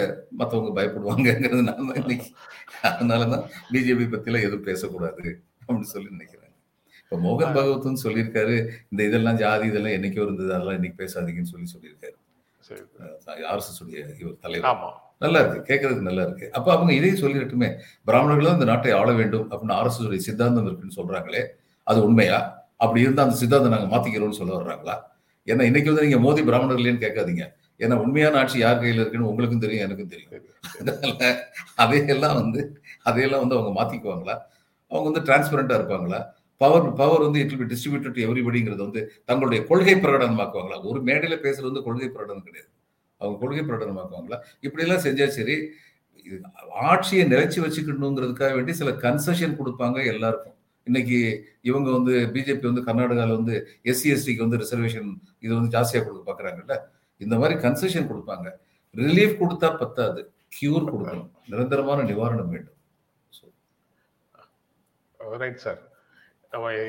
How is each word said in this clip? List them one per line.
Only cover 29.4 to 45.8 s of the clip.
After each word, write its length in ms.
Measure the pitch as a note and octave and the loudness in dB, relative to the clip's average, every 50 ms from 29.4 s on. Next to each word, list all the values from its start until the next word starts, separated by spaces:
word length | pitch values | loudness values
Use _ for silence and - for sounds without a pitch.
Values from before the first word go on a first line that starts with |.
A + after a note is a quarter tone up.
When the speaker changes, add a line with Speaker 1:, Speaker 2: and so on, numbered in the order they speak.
| A#2+ A2+ A#2+ A2+ | 0 0 0 0
Speaker 1:
தெரியும், 240 | A2 G#2 G#2+ G#2+ G2+ | 0 -2 -2 -2 -4
எனக்கும் 240 | F#2+ G2 F#2+ G2+ F2 | -4 -6 -8 -10 -12
தெரியும். 360 | E2 - - _ - - - - _ _ - | -14 -18 -20 _ -20 -20 -20 -20 _ _ -20
அதனால 640 | - - - B2 - - - C#3+ C3 A2+ A#2 B2+ B2 A#2+ - - - - - - - - | -18 -16 -6 -6 -6 -4 -4 -4 -6 -4 0 0 0 0 0 -6 -12 -16 -20 -20 -12 2
அதையெல்லாம் 600 | - A#2 A2+ C3+ C#3+ C#3+ D3 C#3 C3+ D3+ C#3+ - | 2 4 6 6 4 4 4 2 2 2 2 2
வந்து, 240 | - - A2+ A2+ C#3 - - - - _ - - - _ | 2 0 0 -2 -4 -4 -6 -10 -16 _ -20 -20 -4 _
அதையெல்லாம் 360 | A#2+ A#2+ B2 C3 C3+ C#3 C3+ | 0 0 2 2 2 2 2
வந்து 160 | B2+ B2 C3 | 2 2 2
அவங்க 160 | A#2 G#2+ G2+ F#2+ | 0 0 0 -2
மாத்திக்குவாங்களா? 640 | F#2+ A2+ - B2+ A#2+ - G#2 F#2 E2+ F2 F#2 A2+ - - - _ _ _ _ _ _ _ _ | -2 -2 -2 -4 -6 -6 -6 -6 -6 -6 -6 -8 -8 -8 -16 _ _ _ _ _ _ _ _
அவங்க 160 | - D3+ D#3 | -6 -2 -2
வந்து 180 | D3+ D#3 D#3+ - | 0 -2 -2 2
டிரான்ஸ்பரண்டா 520 | C3+ C3+ D3 D3 D3 D3 C#3 C3+ B2 B2 | 4 4 4 4 2 0 -2 0 2 0
இருப்பாங்களா? 440 | G#2+ - - G2+ F2+ F2 F2 F#2 A2 - - - _ _ _ _ _ | 0 0 -2 -4 -4 -4 -4 -4 -4 -6 -10 -14 _ _ _ _ _
பவர், 260 | C3+ C#3+ D#3 E3+ - - A#2 | 4 6 6 6 4 4 2
பவர் 280 | A#2+ C#3 D3+ E3 D#3 D3+ | 2 4 4 4 4 4
வந்து 180 | D3 D3 D3 | 2 2 0
it 100 | C#3 - | 0 -2
will 100 | C#3 C3 | -2 -4
be 60 | B2 | -6
distributed 460 | A2+ B2 A#2+ - D3 C#3+ C#3+ - C3 A#2 | -6 -6 -6 -4 -4 -4 -4 -4 -6 -4
to 100 | B2 A2+ | -4 -2
everybody-ங்கிறது 600 | A2 B2 B2+ B2 A#2+ A#2 A#2+ A#2 G#2+ G2+ G2 G2+ | -2 0 0 0 0 0 0 0 -2 -4 -6 -8
வந்து 180 | G#2 G2+ A2+ G#2 - - _ _ | -6 -6 -8 -8 -8 -12 _ _
தங்களுடைய 360 | - B2 C3+ C3+ B2 A#2 G#2+ A2 | -2 0 0 2 2 2 0 2
கொள்கை 300 | - D#3+ F#3 F#3 G3 F#3+ | 4 4 6 8 8 6
பிரகடனமாக்குவாங்களா? 840 | - - C#3+ C#3 C3+ B2+ A#2 A2+ G#2+ G2+ F#2 G2 G2 F2+ F#2+ F#2 - - | 6 6 4 4 4 4 2 2 0 -2 -4 -4 -8 -8 -8 -10 -10 -8
ஒரு 160 | G2+ A#2+ C#3 C3 | -6 -6 -2 0
மேடையில 340 | B2 C#3 D3+ D#3 E3 D#3+ | 0 0 0 0 -2 -4
பேசுறது 340 | D#3 D3+ C#3 C#3 C3+ C3+ B2+ | -2 -2 -2 -4 -2 -6 -6
வந்து 120 | C3+ C#3 - | -6 -6 -6
கொள்கை 260 | A#2+ A#2 B2 C3+ B2 | -6 -6 -6 -6 -8
பிரகடனம் 380 | - G#2+ G#2 G2+ G2 G2 F2+ | -10 -10 -12 -12 -12 -14 -16
கிடையாது. 240 | F2 E2 D#2+ D#2 _ _ _ _ _ _ _ _ _ _ _ | -18 -20 -20 -20 _ _ _ _ _ _ _ _ _ _ _
அவங்க 160 | G2+ G2+ G#2 G2 | -8 -8 -6 -6
கொள்கை 240 | A#2+ C3+ C#3+ D#3 D3+ | -6 -4 -4 -4 -4
பிரகடனமாக்குவாங்களா? 760 | C3+ A#2 A2 A2 G2+ F#2+ F#2 F#2 F#2 F2+ E2+ D#2+ F#2 A#2 B2 - - _ _ | -4 -4 -4 -6 -6 -8 -8 -10 -12 -12 -14 -12 -12 -12 -12 -14 -18 _ _
இப்படி 220 | - C3+ - D#3 E3 | -12 -10 -6 -4 0
எல்லாம் 200 | E3+ F#3 F3+ - | 0 0 0 0
செஞ்சா 240 | C#3 - C#3 C#3+ - | 0 2 2 2 0
சரி, 280 | - A#2+ G#2+ A2+ D3+ D3+ D#3 D#3 - - | 0 -2 -2 -2 -2 -4 -4 -8 -12 -18